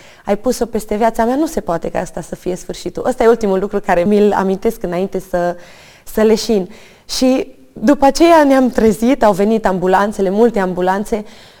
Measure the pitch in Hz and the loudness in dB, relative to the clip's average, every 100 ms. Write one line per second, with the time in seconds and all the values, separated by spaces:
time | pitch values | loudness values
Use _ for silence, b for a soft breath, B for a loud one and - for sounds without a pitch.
0 | B B - 196 254 233 240 220 - 208 | B B -6 -4 -2 -4 -4 -6 -6 -2
1 | 226 226 226 269 320 214 - 165 - - | -2 0 -2 -2 -2 -4 -6 -6 -6 -8
2 | - - 165 175 180 180 - 180 175 175 | -8 -10 -12 -10 -8 -8 -10 -12 -10 -6
3 | - - 226 233 202 190 196 202 202 175 | -4 0 2 2 0 -2 -2 -4 -2 0
4 | 175 208 208 185 190 190 226 226 175 175 | 2 2 2 2 -2 -2 -4 -4 -6 -4
5 | 190 190 190 180 175 175 B B B B | -4 -6 -6 -4 -2 -4 B B B B
6 | - - 220 214 - 214 175 B B B | -8 0 2 2 0 -2 -2 B B B
7 | - - 262 262 - - - - 220 285 | -10 -2 0 0 -2 -14 -20 -2 0 4
8 | 277 269 339 330 285 269 254 - 220 202 | 2 4 6 6 6 4 2 2 2 2
9 | 233 285 220 180 208 226 208 185 185 185 | 0 2 2 2 0 0 0 0 0 2
10 | 202 214 196 202 233 208 185 180 180 196 | 0 -2 -2 2 2 2 -2 -2 -2 -2
11 | 208 220 208 B B B | -4 -6 -8 B B B